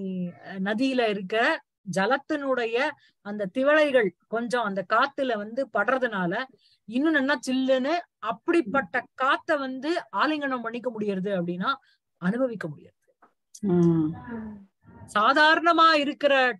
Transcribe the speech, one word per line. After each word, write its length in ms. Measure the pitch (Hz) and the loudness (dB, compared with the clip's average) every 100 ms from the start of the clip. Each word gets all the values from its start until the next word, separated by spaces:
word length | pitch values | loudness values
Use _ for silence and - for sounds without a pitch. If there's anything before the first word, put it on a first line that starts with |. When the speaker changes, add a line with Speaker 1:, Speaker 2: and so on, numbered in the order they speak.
| 190 185 175 | -6 -6 -6
Speaker 1:
அஹ், 320 | - - 190 | -8 -14 -6
நதியில 480 | 196 214 269 254 226 | -4 0 0 2 0
இருக்க 560 | 202 185 220 262 320 _ _ 202 180 | 0 -2 0 0 -2 _ _ -6 -2
ஜலத்தினுடைய 920 | 196 277 - 302 277 254 233 233 294 285 _ _ | 0 0 -2 -4 -2 -2 -2 -2 -2 -6 _ _
அந்த 280 | 202 208 196 | -12 -8 -6
திவலைகள் 560 | 262 269 311 302 254 202 - - | 0 2 4 4 4 2 -2 -8
கொஞ்சம் 360 | 226 233 247 | -6 -2 -2
அந்த 220 | 214 196 185 | -2 -4 0
காத்துல 440 | 220 277 - 269 214 | 2 2 0 -2 -2
வந்து 320 | 208 233 269 | -6 -6 -4
படுறதுனால 720 | 208 202 262 247 208 180 202 262 _ _ _ - | -2 0 0 0 -2 -2 -2 -6 _ _ _ -6
இன்னும் 300 | 233 311 302 | 0 2 2
நன்னா 180 | 269 294 - | 2 -2 -2
சில்லுன்னு, 460 | 254 262 262 262 339 - _ | -2 2 0 0 -4 -6 _
அப்படிப்பட்ட 880 | - - - 349 240 269 226 247 - | -8 -8 -2 0 0 -2 -2 -6 -6
காத்த 440 | - 269 330 - 302 | -4 0 0 0 -2
வந்து 440 | 269 262 285 349 - | -2 -6 -4 -4 -4
ஆலிங்கனம் 500 | 196 254 311 285 254 | -2 0 0 -4 -6
பண்ணிக்க 300 | 226 233 247 | -6 -8 -8
முடியறது 500 | 220 208 196 190 190 | -6 -4 -4 -4 -4
அப்படின்னா 320 | 175 175 220 269 _ _ _ - | -4 -4 -4 -4 _ _ _ -6
அனுபவிக்க 500 | 175 240 262 220 170 | -4 0 -2 -4 -10
முடியாது. 280 | 139 - _ _ _ _ _ _ - | -12 -18 _ _ _ _ _ _ -6
Speaker 2:
ம். 540 | 208 175 170 165 156 170 - 233 220 208 - _ - - - 208 | 0 4 6 4 0 -4 -12 -12 -12 -16 -20 _ -20 -20 -6 0
Speaker 1:
சாதாரணமா 720 | 220 277 302 320 330 339 330 | 4 6 6 6 4 6 6
இருக்கிற 600 | 311 285 269 285 269 254 214 | 4 0 0 2 4 2 0